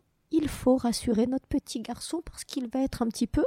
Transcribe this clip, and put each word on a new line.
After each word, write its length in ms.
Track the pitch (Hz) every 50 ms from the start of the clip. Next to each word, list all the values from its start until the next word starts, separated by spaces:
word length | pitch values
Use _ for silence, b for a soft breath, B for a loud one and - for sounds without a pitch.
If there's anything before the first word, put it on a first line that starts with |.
| _ _ _ _ _ -
il 180 | 311 320 302
faut 300 | 269 - - - 254 254
rassurer 480 | 262 247 240 220 - - 247 226 208 233
notre 220 | 254 262 262 _
petit 340 | - - 269 - - - 233
garçon 400 | 220 - - - - - 320 339 -
parce 200 | - - - -
qu'il 240 | - - 277 254 226
va 100 | - 262 269
être 180 | 269 - -
un 60 | 240
petit 200 | 226 - - 240
peu 160 | - - - 330